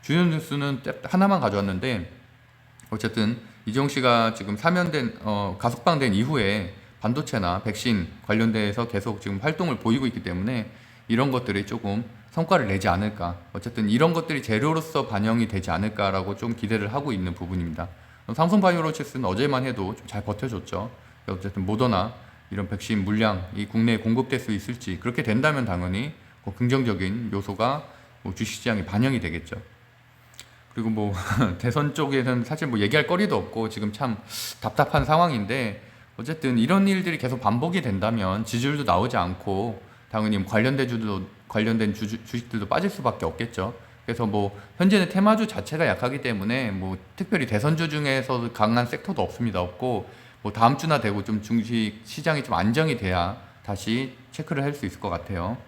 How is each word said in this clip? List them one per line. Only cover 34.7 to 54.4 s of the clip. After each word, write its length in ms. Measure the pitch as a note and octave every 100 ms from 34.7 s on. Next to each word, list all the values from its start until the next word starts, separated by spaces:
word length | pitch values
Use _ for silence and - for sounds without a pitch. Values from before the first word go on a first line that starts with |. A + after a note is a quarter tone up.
| - D3 D3+ B2+
상황인데 760 | D#3 F3 A#2+ G2+ C3 A2+ - - - - -
어쨌든 400 | A#2+ D#3+ C3+ A#2+
이런 300 | A#2 F#3+ G3
일들이 300 | F#3+ F3 D#3
계속 220 | B2+ B2
반복이 420 | G#2+ A#2 D#3+ F#3
된다면 600 | C3 G2 G#2+ A2+ F#2 G2
지지율도 400 | A2 A#2+ C3+ D3
나오지 320 | B2+ F2 B2 A#2
않고 640 | F2 F#2 - F#2+ A#2 G#2 - - -
당연히 340 | A2 G#2+ G2+ F#2
관련된 420 | A2 B2 C#3 B2
주도-, 400 | A#2 A2 F#2+ F#2 - -
관련된 460 | G#2+ A2 A2+ G#2+
주-, 300 | G2+ G#2 A2+ -
주식들도 420 | B2 - A2+ G2+
빠질 220 | C3 F#3+
수밖에 360 | - B2+ - E2
없겠죠. 480 | - A#2 - G2 - - - -
그래서 200 | A#2 A2
뭐 320 | G#2 G2+ - - -
현재는 320 | F#3 G3+ F3
테마주 380 | F#3 G#3 A3 G#3+
자체가 400 | - - D#3 D3
약하기 340 | F#2 B2+ C#3
때문에 500 | B2 G#2 G2+ B2+ A#2+
뭐 260 | F#2+ F#2+ F#2 - -
특별히 320 | G3 F3+ B2
대선주 420 | G#2+ D3 D#3+ E3
중에서 640 | D3+ C#3+ C3+ B2+ B2+ A#2
강한 340 | - G#2+ A#2+ A#2+
섹터도 360 | - - E3
없습니다. 400 | F#2 - A#2 F#2
없고 480 | F2 - B2+ A2 - - - -
뭐 100 | G#2+
다음 260 | A2 A#2 C#3
주나 220 | D#3+ C#3+
되고 240 | G#2+ G2+
좀 180 | G2 G#2+
증시 600 | G#2 A#2 G#2+ A#2 G#2+ G#2
시장이 400 | - - E3 D3+
좀 100 | B2
안정이 440 | F2 G2+ B2 D#3+ B2+
돼야 400 | G2 F2+ F2 A2 - -
다시 520 | - G2+ G#2+ A#2 C3 - -
체크를 300 | -